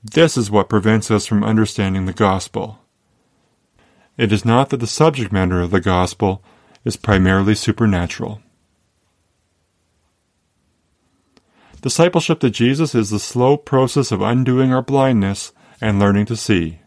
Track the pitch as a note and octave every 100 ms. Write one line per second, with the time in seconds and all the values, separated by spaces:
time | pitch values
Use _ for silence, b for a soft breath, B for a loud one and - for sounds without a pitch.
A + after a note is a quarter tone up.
0 | A2 D3+ E3 C3 G#2 G#2 F#2+ G#2+ G#2 A2
1 | - G#2+ - G#2 G#2+ A2 G#2+ - G2 F#2+
2 | F#2 F#2 G#2 F#2+ - G#2+ G#2 G#2 _ _
3 | _ _ _ _ _ _ _ _ b b
4 | b - A2+ G#2 A#2 A#2+ C#3 C3 A#2 -
5 | D#3 C3+ G#2+ G2+ F#2 F2+ F2 F#2+ G2 F2+
6 | F2+ - G2+ G2 b b b b A#2+ -
7 | - G2 F#2+ F#2+ G2 G#2 - - A2+ F#2
8 | F2 - - G#2+ _ _ _ _ _ _
9 | _ _ _ _ _ _ _ _ _ _
10 | _ _ _ _ _ _ _ _ _ _
11 | _ _ _ _ b b b b C3 -
12 | E3+ F3 - D#3+ C3 - A#2+ C#3 D#3+ A#2+
13 | G2+ G#2 - B2 B2 D3 - C3+ C3 C#3+
14 | C3 G2 G2 A#2+ B2+ B2+ C3 B2+ A#2 C#3
15 | C3+ A#2 G2 F#2+ - b b b A2 G2
16 | G2+ G2+ G#2 A2+ - G2 D#2+ E2